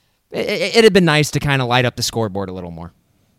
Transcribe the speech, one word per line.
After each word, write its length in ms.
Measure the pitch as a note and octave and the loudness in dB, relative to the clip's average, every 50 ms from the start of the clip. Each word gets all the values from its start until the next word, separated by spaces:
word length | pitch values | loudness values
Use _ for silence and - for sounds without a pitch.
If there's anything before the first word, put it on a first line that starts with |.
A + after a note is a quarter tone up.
| _ _ _ _ _ _ - | _ _ _ _ _ _ -8
it, 160 | - A3 - | -6 -4 -4
it, 280 | G#3 F3 F3 G3 D#3 A#3 | -2 -2 -2 0 2 4
it 60 | A3+ | 6
had 80 | A3 F3+ | 6 6
been 120 | G3 F3+ | 6 4
nice 260 | E3 D3+ D3+ D3+ - | 4 4 2 0 0
to 80 | - D3 | -2 -4
kinda 260 | - C#3+ C#3 C3+ B2+ | -2 0 0 0 0
light 200 | A#2+ A#2+ B2+ B2 | 0 2 2 2
up 100 | B2 - | 0 -2
the 80 | - A#2+ | -4 -8
scoreboard 460 | - - A#2 A2+ G#2+ F#2 G2 G2 F#2+ | -6 -4 -4 -4 -4 -4 -6 -8 -8
a 40 | F#2 | -8
little 200 | F#2 F2+ F2 E2+ | -10 -10 -12 -12
more. 200 | E2 E2+ E2+ - _ _ _ _ _ _ _ _ | -12 -14 -16 -18 _ _ _ _ _ _ _ _